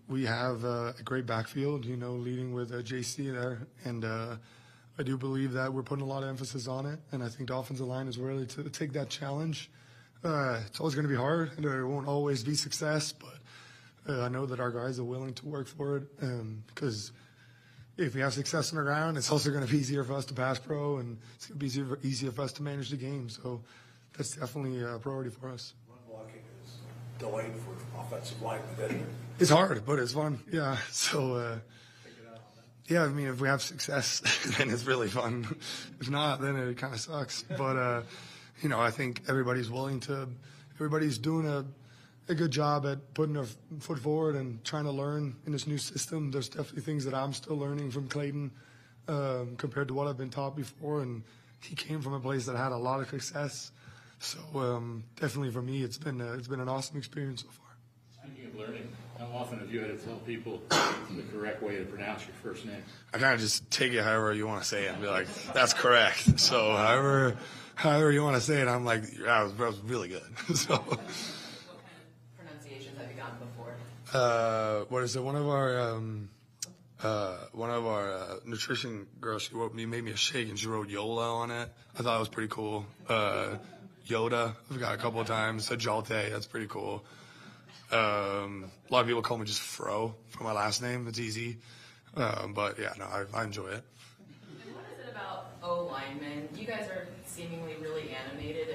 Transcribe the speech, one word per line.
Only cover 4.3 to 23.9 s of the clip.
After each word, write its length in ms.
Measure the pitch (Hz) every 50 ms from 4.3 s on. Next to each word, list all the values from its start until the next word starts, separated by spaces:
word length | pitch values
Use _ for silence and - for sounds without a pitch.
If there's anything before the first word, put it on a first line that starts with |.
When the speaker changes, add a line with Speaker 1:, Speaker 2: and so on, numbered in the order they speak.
| 117 113 - - - - - - - - - - - -
Speaker 1:
I 40 | 139
do 140 | 127 135 127
believe 360 | 131 135 135 135 135 131 123
that 200 | 131 131 131 131
we're 80 | 135
putting 220 | 123 - 143 139 139
a 40 | 135
lot 140 | 135 139
of 80 | 135 135
emphasis 380 | 135 127 131 117 - 131 117 135
on 180 | 131 135 139
it. 140 | 143 151 160 - -
And 120 | 147 131 123
I 60 | 117
think 200 | 117 - 131 117
the 60 | 127
offensive 320 | 131 127 - 139 127 135 123
line 200 | 127 131 135 131
is 100 | 117 123
ready 260 | 127 131 135 135 131
to 240 | 123 - 147 147 156
take 240 | - - 165 143 131
that 160 | 147 135 -
challenge. 600 | - - 139 139 139 147 160 165 147 - - - - - - - - - - - - - -
Uh, 360 | 170 156 147 139 127 120 113 107 101
it's 120 | - -
always 140 | 156 160 135
gonna 140 | 147 151 143
be 80 | 139
hard, 360 | 120 127 143 165 170 160 143 -
and 100 | 151 147
there 220 | 143 131 131 127 131
won't 200 | 143 143 135 143
always 360 | 143 143 143 147 139 123 110
be 100 | 139 151
success, 560 | 143 - 123 - - 156 151 151 151 151 -
but, 260 | - - - - - - - - - - - - - - - - - - - -
uh, 140 | 143 123 123
I 60 | 123
know 160 | 127 131 139
that 140 | 127 127 123
our 120 | 123 123
guys 280 | 117 120 120 131 127 123
are 40 | 120
willing 300 | 120 127 131 131 131 120
to 100 | - - 147
work 200 | 151 139 127 -
for 300 | - 151 143 143 143 139
it, 60 | 139 143 - -
um, 420 | 143 127 123 120 110 107 107 107 107 - -
'cause 360 | - 156 127 110 104 101 - - - - - - - - - - - - - - - - - - -
if 160 | 175 127 123
we 60 | 135
have 120 | 135 139 117
success 380 | 139 135 - - 156 135 -
on 60 | 160 156
the 60 | 143
ground, 340 | 143 143 151 160 165 160 139
it's 140 | 117 -
also 200 | 151 147 - 147
gonna 140 | 139 147 135
be 120 | 110 147 147
easier 240 | 135 123 143 143 131
for 100 | 120 139
us 120 | 139 131
to 80 | - 135
pass 260 | 127 127 131 131 127
pro, 380 | - - 156 147 147 147 143 131
and 200 | 120 117 117 110 - - -
it's 120 | - - -
gonna 100 | - 143
be 60 | 143
easier, 320 | 131 120 139 139 127 131 135 -
easier 280 | 135 135 117 139 131
for 100 | 110 135 139
us 80 | 131 -
to 100 | - 147
manage 260 | 143 143 143 131 113
the 60 | 147 127
game. 320 | 127 135 143 139 120 117
So 340 | 110 - - 127 123 117 117 - - - - -